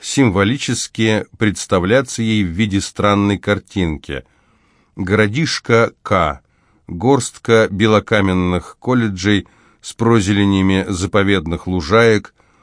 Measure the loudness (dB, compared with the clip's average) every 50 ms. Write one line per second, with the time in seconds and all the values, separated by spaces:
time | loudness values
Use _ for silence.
0 | -14 -6 0 2 2 2 2 2 2 0 0 -2 -4 -4 -4 -4 -6 -8 -6 -2
1 | 0 0 0 0 -4 -6 -6 -4 -2 -2 -2 -4 -4 -2 0 0 2 2 2 2
2 | 0 -2 -4 -4 -2 0 0 0 0 -2 -2 -2 -2 0 0 -2 -4 -4 -6 -2
3 | 0 0 2 2 2 2 0 -2 -2 -2 -4 -4 -4 _ -4 -4 -2 -2 -4 -6
4 | -8 -10 -12 -12 -12 _ _ _ _ _ _ _ _ _ _ _ _ _ _ -8
5 | -4 -2 0 2 2 0 0 -2 -2 -2 -4 -6 -2 0 2 2 2 0 -2 _
6 | -6 -2 0 0 0 0 -2 -6 _ _ _ _ _ _ _ _ _ -14 -8 -4
7 | 0 2 2 2 0 -4 -10 -8 -2 2 4 4 4 2 0 0 2 4 4 2
8 | 2 0 0 0 2 2 0 0 0 0 -2 -4 -6 -8 -16 _ -6 -2 -2 0
9 | -2 -2 -4 -2 0 2 2 2 0 -4 _ _ _ _ _ _ -20 -14 -8 -2
10 | 0 2 2 2 2 2 0 2 2 2 2 2 2 2 2 0 0 -2 -4 -4
11 | -4 -2 0 0 0 2 0 0 -2 -4 -6 -6 -6 -4 -4 -4 -2 0 2 4
12 | 4 4 4 2 -2 -6 _ _ _ _ _ _